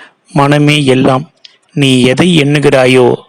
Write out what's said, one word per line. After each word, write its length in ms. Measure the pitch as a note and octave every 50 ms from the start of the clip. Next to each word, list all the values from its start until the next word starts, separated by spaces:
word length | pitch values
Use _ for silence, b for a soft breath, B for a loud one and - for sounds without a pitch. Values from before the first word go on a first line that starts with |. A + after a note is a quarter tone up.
| B B B _ _ _ -
"மனமே 520 | - C#3 C#3+ D3 D3+ D3 D3 D3 D3+ D3
எல்லாம், 460 | C3 B2+ B2+ B2+ C3 C3 C3 D#3 - _ _ B B B B _ _ _
நீ 300 | D#3 C#3+ C3+ C3 B2+ B2
எதை 360 | B2+ C3 C3+ E3 F3+ F3 D#3
எண்ணுகிறாயோ 760 | C#3+ C#3+ D3 D3+ C#3 - - C3+ B2+ C3 B2+ B2+ B2 B2 B2 - -